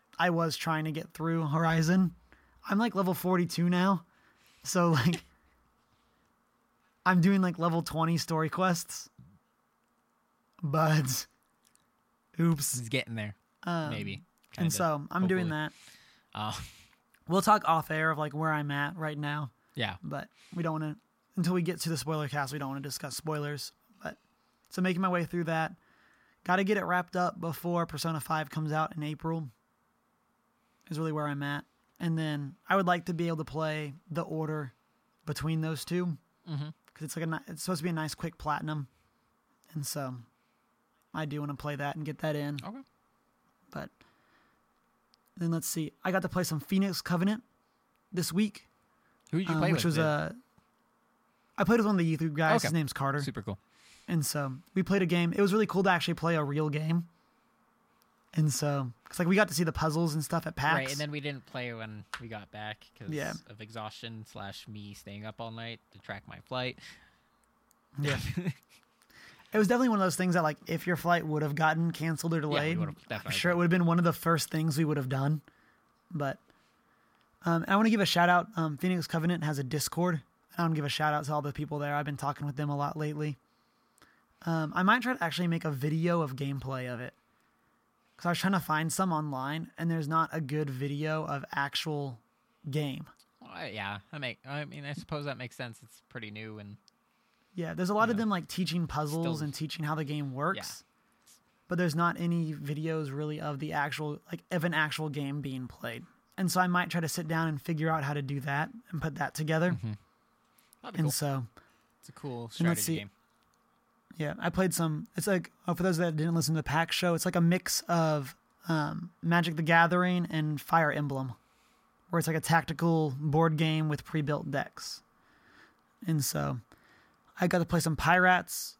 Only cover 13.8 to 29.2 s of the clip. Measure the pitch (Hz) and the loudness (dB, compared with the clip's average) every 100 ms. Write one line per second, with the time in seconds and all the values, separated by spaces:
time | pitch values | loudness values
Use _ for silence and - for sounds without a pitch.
13.8 | 156 113 101 98 - _ _ - 170 - | -4 -6 -6 -8 -12 _ _ -2 -2 2
14.8 | 170 147 147 - 185 185 170 156 151 - | 0 0 -4 0 2 2 0 -2 -4 -8
15.8 | - - - _ _ 101 107 104 - - | -20 -20 -20 _ _ -8 -6 -6 -10 -16
16.8 | - _ _ _ - 180 196 214 - 165 | -20 _ _ _ -2 2 6 4 6 2
17.8 | - 156 160 151 151 143 160 151 147 143 | 0 0 0 0 -2 -2 0 0 -2 -2
18.8 | 143 180 156 151 147 147 139 - _ - | -2 -4 -6 -4 -4 -4 -6 -10 _ -6
19.8 | 107 95 - 143 - _ - 175 160 156 | -6 -6 -8 -10 -10 _ -12 -4 -2 -2
20.8 | 156 147 _ _ _ - 170 180 175 165 | -4 -6 _ _ _ -2 2 2 2 -2
21.8 | 165 160 131 156 143 147 139 147 139 135 | -4 -4 -2 -2 -2 -2 -4 -4 -6 -6
22.8 | 123 123 147 - 156 151 147 147 - - | -8 -8 -8 -8 -4 -4 -4 -6 -10 -14
23.8 | _ _ - - _ _ _ _ _ - | _ _ -12 -12 _ _ _ _ _ -2
24.8 | 185 175 190 180 165 175 165 160 160 - | 0 2 0 0 0 -2 -2 0 -2 -6
25.8 | _ _ _ _ _ _ - 185 196 208 | _ _ _ _ _ _ 0 2 4 2
26.8 | 180 180 175 180 180 - 170 151 170 175 | 2 0 0 0 -2 -2 -6 -4 -2 0
27.8 | 165 151 165 156 - 160 151 - 156 156 | 0 -2 -2 -2 -2 -4 -2 -2 0 0
28.8 | 156 165 151 151 | 0 -2 -6 -4